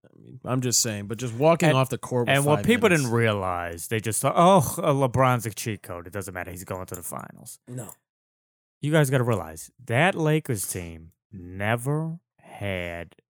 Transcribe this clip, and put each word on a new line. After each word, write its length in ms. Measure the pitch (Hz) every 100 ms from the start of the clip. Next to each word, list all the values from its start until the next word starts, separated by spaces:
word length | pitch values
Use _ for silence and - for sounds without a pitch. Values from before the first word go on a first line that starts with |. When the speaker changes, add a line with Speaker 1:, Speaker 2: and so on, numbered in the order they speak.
Speaker 1:
I 20 | _ 50
mean, 220 | - 131
I'm 160 | - 127
just 180 | 123 110
saying, 260 | 117 104 101
but 100 | 110
just 160 | 123
walking 340 | 113 156 165 160
Speaker 2:
And, 80 | 135
Speaker 1:
off 120 | 131
the 80 | 117
court 300 | - 127 120
with 100 | 139
Speaker 2:
and 80 |
what 140 | 143 151
Speaker 1:
five 60 |
Speaker 2:
people 220 | - 233 220
Speaker 1:
minutes. 140 | 165
Speaker 2:
didn't 100 | 127
realize, 760 | 117 113 104 92 87 87 85 -
they 100 | 110
just 220 | 113 107
thought, 120 | 135 180
"Oh, 220 | 175 196 117 -
uh, 120 | 170
LeBron's 520 | 139 135 127 131 123
a 40 | 110
cheat 340 | - 117 104
code. 240 | - 87 87
It 60 |
doesn't 200 | 101 95
matter. 180 | 90 87
He's 120 | 87
going 220 | 92 92
to 100 | 90
the 80 | 90
finals." 560 | 82 67 - - 127 - -
Speaker 3:
No. 220 | 123 101 - _ _ _ _ _ _ _ _
Speaker 2:
You 120 | 143
guys 160 | 156 139
gotta 160 | 135
realize, 440 | 120 104 80 80 - _
that 300 | - 117 175
Lakers 500 | 190 156 156 - 104
team 460 | - 95 85 82 82 _ _
never 840 | 95 87 92 104 117 127 151 160 165 _ _
had 760 | - - 101 92 87 85 85 _ _